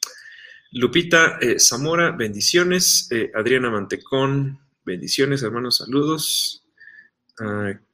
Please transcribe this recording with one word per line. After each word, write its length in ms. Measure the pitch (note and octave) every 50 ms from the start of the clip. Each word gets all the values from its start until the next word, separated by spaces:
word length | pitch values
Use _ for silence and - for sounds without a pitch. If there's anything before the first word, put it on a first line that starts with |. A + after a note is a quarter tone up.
| - - - - - - - - - - - - _ _ -
Lupita, 680 | B2 B2 A#2 B2+ E3+ E3+ E3+ E3+ E3 E3 - - -
eh, 180 | B2+ A#2+ G#2+ -
Zamora, 540 | - - B2 A#2+ D3 D#3 E3+ E3+ E3+ D#3 E3+
bendiciones. 960 | A#2+ A#2 G#2+ G#2 G#2 - - - F3 F3+ F3+ F3+ F3+ F3+ - - - - -
Eh, 200 | A#2+ A2+ G#2+ - -
Adriana 340 | A2 G#2+ A#2 C3 B2+ B2+ A#2+
Mantecón, 920 | A2 G#2 G2 - G#2 - - - C3+ C3+ C3+ C3+ C#3 C#3 C#3 C3+ C#3 - _ _ _ _ -
bendiciones, 580 | - F#3 F3+ C#3 - - - C3+ C#3 C#3 C3 B2
hermanos, 360 | G#2+ A2+ A#2+ B2 B2 - -
saludos. 840 | - A2+ C3 C#3+ D3 D3+ D#3 D3+ D3 - - - - - - - _ _ _ _ - - - - - _ _ _ _ _ _ -
Ah, 320 | A2 G#2 G#2 G#2 G#2 G2 G2 - _ _